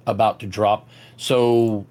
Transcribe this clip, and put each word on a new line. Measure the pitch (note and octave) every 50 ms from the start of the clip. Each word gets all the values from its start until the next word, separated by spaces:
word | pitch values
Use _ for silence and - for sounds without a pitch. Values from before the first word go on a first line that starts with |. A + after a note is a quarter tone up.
| -
about | A2+ G#2 G2 A2+ G#2+ - -
to | A#2
drop. | G2+ F#2 G#2 G#2+ G2+ G#2+ G#2+ - - - - - - -
So, | - - - C3+ B2 A#2+ A#2+ A#2+ A#2 A#2 A2+ G#2+ G2+ G2+ -